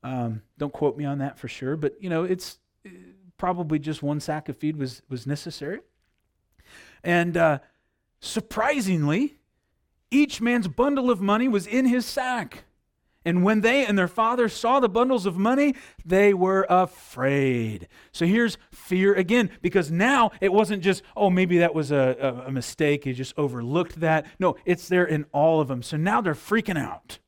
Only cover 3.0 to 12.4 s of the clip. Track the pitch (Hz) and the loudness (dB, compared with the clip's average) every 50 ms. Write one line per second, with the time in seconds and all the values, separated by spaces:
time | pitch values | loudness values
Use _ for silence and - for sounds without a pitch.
3 | 180 180 190 190 190 180 _ _ - 180 185 175 175 156 156 151 143 151 156 - | -20 -20 -20 _ _ -20 _ _ -4 -4 -2 -2 -2 -2 -2 -2 -2 -4 -8 -4
4 | - 143 147 151 - - 156 151 151 - 135 _ - 151 156 151 139 131 117 - | -4 -4 -4 -4 -4 -6 -6 -6 -6 -10 -10 _ -4 -6 -4 -4 -6 -8 -8 -12
5 | _ _ 135 123 113 135 143 143 - 170 160 - 147 147 185 262 - _ _ _ | _ _ -12 -10 -6 -6 -6 -6 -6 -12 -12 -10 -10 -10 -10 -10 -12 _ _ _
6 | _ _ _ _ _ _ _ _ _ _ _ _ _ _ - - - - - _ | _ _ _ _ _ _ _ _ _ _ _ _ _ _ -20 -20 -20 -20 -20 _
7 | _ 151 175 175 170 175 165 170 170 160 151 131 - _ _ _ _ _ _ _ | _ 0 0 2 2 0 0 2 2 2 2 0 -4 _ _ _ _ _ _ _
8 | _ _ _ _ - - - 226 - - - - 220 262 302 285 220 190 185 165 | _ _ _ _ -14 -8 -6 -6 -8 -6 -4 -2 0 0 0 -2 0 0 0 0
9 | 147 143 151 190 269 294 - _ _ _ _ _ _ _ _ _ _ _ _ _ | 0 0 0 0 -2 -2 -6 _ _ _ _ _ _ _ _ _ _ _ _ _
10 | _ _ - 269 294 285 - - 220 233 240 240 208 180 143 - 247 285 285 269 | _ _ 2 2 2 2 0 -4 -2 0 0 0 0 -2 0 0 0 2 2 0
11 | 254 247 240 180 196 196 202 220 247 269 233 202 175 202 214 254 262 262 233 254 | 2 0 0 0 2 0 2 2 2 2 2 0 -2 0 -2 2 2 2 2 0
12 | 233 - - - 254 254 254 240 | -2 -4 -6 -6 -4 -4 -4 -6